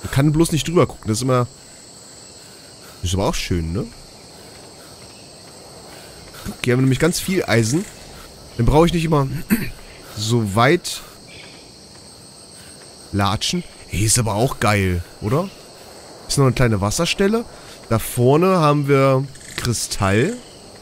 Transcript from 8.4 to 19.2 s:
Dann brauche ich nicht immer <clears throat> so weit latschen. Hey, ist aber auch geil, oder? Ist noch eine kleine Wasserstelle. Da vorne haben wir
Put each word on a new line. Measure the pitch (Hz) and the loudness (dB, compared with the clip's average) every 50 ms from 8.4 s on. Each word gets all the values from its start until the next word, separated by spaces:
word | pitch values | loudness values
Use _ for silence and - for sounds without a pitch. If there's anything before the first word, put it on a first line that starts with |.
| - - - - | -20 -18 -4 0
Dann | 120 | 2
brauche | 113 123 147 165 170 | 4 6 6 6 4
ich | 165 | 4
nicht | 175 160 | 0 0
immer | - 165 147 139 135 127 143 - - - 220 - - | 0 2 0 0 0 -4 -8 -2 -2 -2 -2 -2 -6
<clears throat> | - - - - - - - - - - | -10 -12 -18 -20 -20 -20 -20 -16 -10 -8
so | 107 110 117 120 113 104 95 | -4 0 0 0 0 0 0
weit | 110 117 135 156 180 - - - - - - - - - - - - - - - - - - - - - - - - - - - - - - - - - - - - - - - - - - - - - - - | 2 2 4 2 0 -2 -6 -12 -12 -12 -18 -20 -20 -20 -20 -20 -20 -20 -20 -20 -20 -20 -20 -20 -20 -20 -20 -20 -20 -20 -20 -20 -20 -20 -20 -20 -20 -20 -20 -20 -20 -20 -20 -20 -20 -20 -20 -20 -20 -20 -8 -4
latschen. | 98 101 98 95 110 - - - 175 175 - - - - - | -2 0 0 -2 -2 -4 -4 -4 -4 -6 -8 -16 -20 -18 -10
Hey, | - 80 101 | -6 -4 -2
ist | 113 - 127 | 0 0 0
aber | 117 113 101 | 0 0 0
auch | 101 120 135 - - | 0 0 0 0 0
geil, | - 107 104 101 98 92 90 87 85 - - - | 0 2 2 2 2 0 0 -2 -4 -8 -14 -8
oder? | - 104 107 147 185 196 - - - - - - - - - - - - - - - - | -4 -2 -2 -2 -2 -4 -10 -16 -20 -20 -20 -20 -20 -20 -20 -20 -20 -20 -20 -20 -10 -6
Ist | - - | 0 2
noch | 139 | 2
eine | 131 117 | 2 4
kleine | - 127 120 110 101 | 2 2 2 2 0
Wasserstelle. | 95 104 104 - 165 175 - - 202 196 214 226 240 - - - - - - - - - | 0 -2 -2 -2 -2 -2 0 0 0 0 0 -2 -4 -6 -14 -20 -20 -20 -20 -20 -6 -2
Da | 117 113 | -2 -2
vorne | - - - 123 120 123 139 151 175 190 190 180 | -2 -4 -2 2 4 4 4 6 4 4 4 4
haben | 156 147 147 147 147 139 | 4 4 2 2 2 2
wir | 143 135 135 135 135 131 | 4 4 4 4 2 2